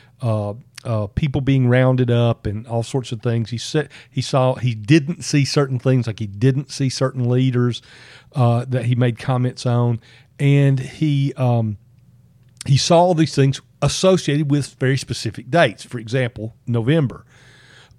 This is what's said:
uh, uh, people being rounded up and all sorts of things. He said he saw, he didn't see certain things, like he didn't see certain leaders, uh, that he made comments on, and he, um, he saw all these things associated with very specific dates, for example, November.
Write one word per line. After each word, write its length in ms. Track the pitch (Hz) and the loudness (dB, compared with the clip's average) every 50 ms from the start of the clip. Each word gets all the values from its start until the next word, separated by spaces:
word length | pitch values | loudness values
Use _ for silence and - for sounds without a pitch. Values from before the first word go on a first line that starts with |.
| - _ _ - | -20 _ _ -6
uh, 320 | - 117 110 107 101 104 104 123 - _ - - - | -4 -2 -2 -2 -2 -4 -8 -10 -14 _ -20 -14 -8
uh, 240 | 123 117 107 104 101 | -4 -4 -4 -4 -4
people 340 | - - 160 147 131 151 | -4 -2 -2 -2 -2 -2
being 260 | 131 135 135 131 127 120 | 0 2 2 2 4 4
rounded 440 | 123 127 127 131 131 127 127 120 | 4 4 4 4 4 2 2 2
up 340 | 120 117 120 117 113 - - | 2 2 2 2 0 -2 -4
and 220 | 113 101 107 113 - | -6 -6 -8 -8 -6
all 160 | 113 117 113 | -4 -4 -4
sorts 280 | - - 135 120 - | -4 -4 -6 -6 -6
of 100 | 123 110 - | -8 -6 -4
things. 260 | 123 117 117 113 - | -2 -2 -2 -2 -4
He 80 | 123 113 | -6 -10
said 320 | - - - 156 139 - - - - _ | -8 -4 -4 -4 -4 -4 -8 -20 -18 _
he 100 | - 135 | -6 -6
saw, 320 | 123 - - 139 127 127 127 | -4 -2 0 2 2 2 0
he 200 | - 110 127 113 | 0 -2 -4 -4
didn't 480 | 107 104 101 151 165 139 147 175 - 131 | -2 0 2 2 2 2 0 -8 -8 -6
see 200 | - - 147 139 | -2 -2 -2 0
certain 360 | - - 151 143 131 135 120 | 0 0 -2 -2 0 -2 -2
things, 260 | - 131 131 127 117 | 0 2 2 2 0
like 140 | 117 104 - | -2 -6 -8
he 80 | 110 101 | -8 -10
didn't 420 | 98 101 117 135 131 139 143 - | -4 0 2 2 2 0 -4 -6
see 180 | - - 139 127 | -6 -4 -4 -2
certain 380 | - - 135 127 131 131 123 120 | -2 -2 -2 -2 -2 -2 -2 0
leaders, 540 | 123 127 131 131 120 123 123 120 113 - - - - - - - - - - _ - | 2 2 2 2 2 2 0 0 -2 -4 -10 -18 -20 -20 -20 -20 -20 -20 -18 _ -2
uh, 320 | 139 120 120 120 117 120 131 | 0 2 2 2 0 -2 -2
that 160 | 127 131 117 | -4 -2 0
he 80 | 120 127 | 0 0
made 240 | 120 123 120 113 - | 2 0 0 -2 -4
comments 480 | - - 131 123 123 127 120 - - | -4 -4 -2 0 -2 -2 -4 -4 -2
on, 340 | 123 120 120 120 120 117 104 - - - - _ _ _ - | 0 0 2 2 0 -2 -4 -6 -14 -20 -20 _ _ _ -2
and 400 | 143 139 143 143 143 139 135 127 | 2 4 4 4 4 4 2 0
he, 540 | 131 - - - 160 151 143 139 139 139 - - | -2 -6 -6 -2 -2 0 0 0 0 -2 -2 -2
um, 400 | 131 123 120 117 113 110 104 - _ _ _ _ _ _ _ _ _ _ _ _ _ _ _ - - - | 0 0 0 0 0 -2 -4 -8 _ _ _ _ _ _ _ _ _ _ _ _ _ _ _ -8 -2 2
he 100 | 139 131 | 2 2
saw 220 | - - 175 165 | 4 4 4 6
all 140 | 175 185 180 | 6 4 4
these 180 | 156 165 139 - | 2 0 0 2
things 260 | 139 135 139 131 - - _ _ - - | 2 2 2 2 -2 -6 _ _ -4 -4
associated 640 | 143 - - - 190 190 175 - - 143 147 160 139 | -4 -2 2 2 4 2 2 2 0 0 0 0 0
with 220 | 143 143 131 - - - | 0 0 -2 -4 -6 -4
very 180 | 131 127 139 131 | -2 0 0 0
specific 520 | - - 117 - - 113 - - - 127 | -2 -6 -8 -8 -6 -8 -8 -10 -8 -2
dates, 340 | 131 170 160 120 95 - - | 2 2 2 2 0 -4 -14
for 160 | - - 120 | -12 -12 -12
example, 560 | 110 110 117 131 127 117 - 107 110 113 - _ _ - | -8 -4 -4 -2 -2 -4 -6 -8 -12 -12 -14 _ _ -4
November. 580 | 117 117 110 123 156 165 143 110 85 - - _ _ - - - - _ _ - - - - _ _ | -2 0 2 2 2 2 2 0 -4 -8 -18 _ _ -20 -20 -20 -20 _ _ -20 -20 -20 -20 _ _